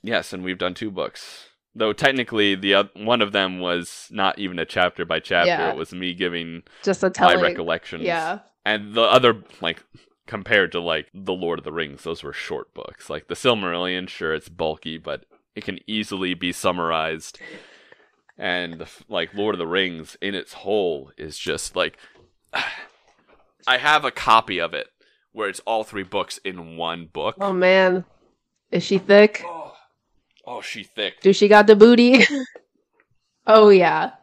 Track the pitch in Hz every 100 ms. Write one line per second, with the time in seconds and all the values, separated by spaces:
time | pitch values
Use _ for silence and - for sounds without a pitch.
0 | 101 110 - 92 90 92 90 90 107 92
1 | 67 - - - - _ _ 110 107 104
2 | 139 135 113 113 101 95 98 98 101 -
3 | 107 120 101 101 95 92 90 87 87 -
4 | - 107 95 - 98 87 80 98 90 -
5 | 82 82 - 87 85 165 151 - 82 90
6 | 92 90 90 85 82 85 _ _ - 185
7 | 190 - 87 90 170 175 170 165 - -
8 | 175 165 160 202 _ _ - 214 147 113
9 | 117 127 123 107 - - 85 85 _ -
10 | _ _ - 110 95 107 87 87 85 80
11 | 73 95 98 92 85 80 78 80 78 71
12 | 82 82 73 69 - 73 - - - -
13 | - 76 _ - 127 113 92 87 90 90
14 | 92 - 80 78 - 85 80 78 80 80
15 | 80 69 _ _ _ - 101 92 - 107
16 | 104 98 92 85 90 85 95 90 82 80
17 | 80 80 - - - - - _ _ _
18 | _ _ _ _ 95 90 85 82 80 -
19 | _ 98 82 101 107 98 82 92 92 82
20 | 78 - 95 98 - - 98 107 90 73
21 | 67 - 78 - 90 73 - 90 82 _
22 | - _ _ _ _ - - - - _
23 | _ _ _ _ _ _ - 127 147 151
24 | 131 - - 110 - 87 82 78 - _
25 | _ _ _ 110 101 95 - 113 107 104
26 | 92 104 90 - 95 92 82 82 82 85
27 | 82 78 85 - 196 185 180 190 185 185
28 | - _ _ _ _ _ _ 180 - 190
29 | 190 202 214 - 175 165 156 - _ _
30 | _ _ _ _ - 120 - 117 95 -
31 | 101 - 196 196 208 214 208 208 226 240
32 | 240 254 196 285 262 - _ _ _ _
33 | _ _ _ _ - 220 208 196 170 156
34 | 190 -